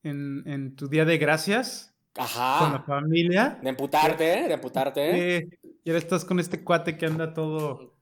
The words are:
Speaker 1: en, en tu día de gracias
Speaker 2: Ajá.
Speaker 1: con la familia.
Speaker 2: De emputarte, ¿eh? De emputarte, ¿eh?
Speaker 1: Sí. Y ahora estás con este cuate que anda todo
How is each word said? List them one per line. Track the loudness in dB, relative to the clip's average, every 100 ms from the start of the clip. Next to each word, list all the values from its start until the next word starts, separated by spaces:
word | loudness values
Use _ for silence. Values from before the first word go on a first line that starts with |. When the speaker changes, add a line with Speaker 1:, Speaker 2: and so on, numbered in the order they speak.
Speaker 1:
en, | -6 -6 -6 -8 -8
en | -8 -8 -8
tu | -2
día | 2
de | 4 4
gracias | 4 2 2 0 -2 -8 -18 _ _ -8
Speaker 2:
Ajá. | -6 -2 0 4
Speaker 1:
con | 2
la | 0
familia. | -2 -2 2 2 4 4 2 0
Speaker 2:
De | -6
emputarte, | -4 0 4 4 4 2 2
¿eh? | 0
De |
emputarte, | -2 -2 -2 0 0 2 2 2 0
¿eh? | -4 -14
Speaker 1:
Sí. | -20 -14
Y | -2
ahora | -2
estás | 0 -2
con | 0 0
este | 0 -6
cuate | 0 0 0 -2
que | -2
anda | -2 -4
todo | -4 -4 -4 -4 -6 -14 _